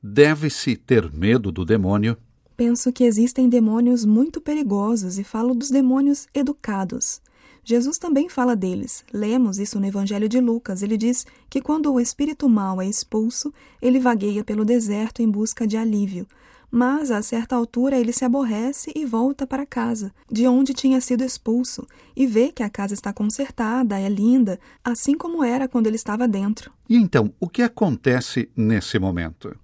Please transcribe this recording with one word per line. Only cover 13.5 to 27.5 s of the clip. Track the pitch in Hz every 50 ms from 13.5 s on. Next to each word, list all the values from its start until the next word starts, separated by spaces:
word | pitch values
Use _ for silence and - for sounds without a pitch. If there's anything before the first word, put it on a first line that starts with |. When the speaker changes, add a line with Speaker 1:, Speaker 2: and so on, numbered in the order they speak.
| 294 _ - - _ _
Speaker 2:
ele | - 247 254 269
vagueia | 254 247 233 220 196 208 208 208 214
pelo | - 214 214 214
deserto | 208 240 247 226 202 208 208 220 220 - - 233
em | 220
busca | 208 208 214 220 - - 233
de | 220 208
alívio. | 220 226 226 214 208 202 190 196 180 180 - _ _ _ - _ _ _ _ -
Mas, | 233 247 247 269 302 311 277
a | 233 202
certa | 214 - - 226 226 - 262
altura, | 247 233 233 - 240 247 277 277 262
ele | 240 220 240
se | - -
aborrece | 247 233 277 277 233 220 208 226 254 285 - - - -
e | 302 311
volta | 262 226 226 233 269 285 - 277
para | 254 - 269 285
casa, | - - 247 226 233 240 220 208 196 _ _ _ _
de | - 214 233 254
onde | 247 254 269 262 269
tinha | - - 269 262 262 247
sido | - 254 233 262
expulso, | 254 - - _ - 226 240 254 - - - - - _ - - _ _
e | - 269
vê | 262 214 220 240 285
que | - - 240
a | 208
casa | - - 202 196 208
está | 202 - 202 202
consertada, | - 208 208 214 - 277 269 - - 233 214 226 254 262 226 202 196
é | 196 196
linda, | 208 190 202 226 247 269 247 196 180 175 _ - - _ _
assim | 247 240 226 - - 285
como | 330 - 339 339 339 294
era | 240 240 262 269 254
quando | - 247 220
ele | 220 220
estava | 226 - - 208 214 247
dentro. | 247 202 196 196 202 220 - - - _ _ _ _
Speaker 1:
E | 226
então, | 240 226 175 - 135 110 104 - _
o | -
que | 175